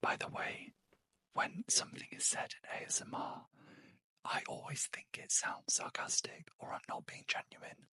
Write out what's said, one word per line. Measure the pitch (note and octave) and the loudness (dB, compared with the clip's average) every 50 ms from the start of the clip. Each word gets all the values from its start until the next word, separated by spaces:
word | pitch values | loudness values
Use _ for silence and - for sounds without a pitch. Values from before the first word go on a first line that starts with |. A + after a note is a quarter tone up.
By | - - - | 4 4 4
the | - - - | 4 2 -2
way, | - - - - - - - - - _ _ _ - _ _ _ _ _ _ _ _ | -2 0 0 0 -2 -4 -8 -12 -16 _ _ _ -20 _ _ _ _ _ _ _ _
when | - - - - F3 A#3 - | 2 2 2 2 -4 0 4
something | - - - - - - - - | 4 4 4 2 -6 -10 -10 -8
is | - - - | -4 2 4
said | - - - - - - - _ | 4 4 4 0 -2 -4 -10 _
in | - - - | -6 -4 -4
A | - | -2
S | - - - | 0 0 0
M | - - - | 0 -2 -4
R, | - - - - - - - _ - - - - - - - - _ _ _ _ _ _ | -2 -2 -2 -4 -6 -10 -14 _ -20 -20 -20 -20 -20 -20 -20 -20 _ _ _ _ _ _
I | - - - - | 0 0 0 0
always | - - - - - D3 C3+ - - - | 0 -4 -4 -4 -4 0 0 0 0 -2
think | - - _ _ | -4 -8 _ _
it | - - - | -10 -2 4
sounds | - - - - - - - - - | 4 4 4 4 -2 -2 -2 2 2
sarcastic | - - - - - - - - - - - - - - - - | 2 2 0 -2 -2 0 2 2 2 2 2 -2 -8 -14 -18 -14
or | _ - - - | _ -8 -6 -6
I'm | - - - | -6 -4 -2
not | - - - | -4 -4 -4
being | - - - - | -6 -10 -12 -2
genuine. | - - - - _ - - - - - - - - | -2 0 0 0 _ -12 -14 -12 -12 -12 -14 -20 -20